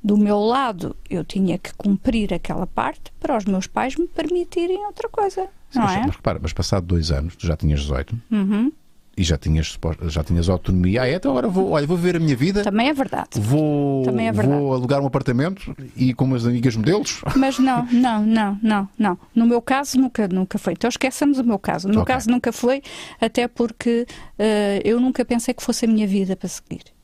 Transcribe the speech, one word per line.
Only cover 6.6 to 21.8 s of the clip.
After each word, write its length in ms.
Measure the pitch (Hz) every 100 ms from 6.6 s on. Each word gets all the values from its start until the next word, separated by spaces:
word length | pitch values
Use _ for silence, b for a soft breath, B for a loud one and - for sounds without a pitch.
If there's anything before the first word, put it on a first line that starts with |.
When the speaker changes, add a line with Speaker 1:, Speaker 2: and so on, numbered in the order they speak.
| 95 98 87
Speaker 2:
dois 260 | 87 78
anos, 240 | 69 80 -
tu 100 | 85
já 120 | 78
tinhas 240 | 78 73
dezoito 360 | 71 67 69 117 -
Speaker 1:
Uhum. 400 | 214 139 208 254 - _ - _ -
Speaker 2:
e 60 | 80
já 120 | 76
tinhas 360 | - 80 80
supos-, 240 | - 82 78 80
já 140 | 78
tinhas 240 | 78 85 87
autonomia. 540 | 90 - 92 90 107
Ah, 60 | 127
é? 60 | 170
Então 160 | 277
agora 180 | 262 247
vou, 220 | 190 101
olha, 140 | 147 147
vou 120 | 175
viver 180 | 170 170
a 40 |
minha 140 | 160
vida. 300 | 127 151 202
Speaker 1:
Também 240 | 208 202 254
é 60 |
verdade. 340 | 294 247 - - 127
Speaker 2:
Vou, 640 | 104 147 151 147 143 135 127
Speaker 1:
Também 240 | - 226
é 20 |
verdade. 260 | 208 139 143
Speaker 2:
vou 160 | 143
alugar 280 | 131 123 139
um 40 | 139
apartamento 720 | 135 - 120 156 190 - - 131 -
e 160 | 127
com 100 | 123
umas 220 | 131 131 117
amigas 320 | 123 123 113
modelos. 440 | 107 202 196 - - 269
Speaker 1:
Mas 240 | 269 254
não, 260 | 262 247 240
não, 340 | 240 254 214 214
não, 320 | 226 208 202
não, 240 | 220 214 196 -
não. 200 | 214 175 - -
No 100 | 233
meu 160 | 233
caso 380 | 233 269 285 254
nunca, 300 | 262 - 208
nunca 280 | 190 190 214
foi. 140 | -
Então 160 | 170 233
esqueçamos 520 | - 262 - 285 269
o 40 |
meu 160 | 233 202
caso. 300 | - 165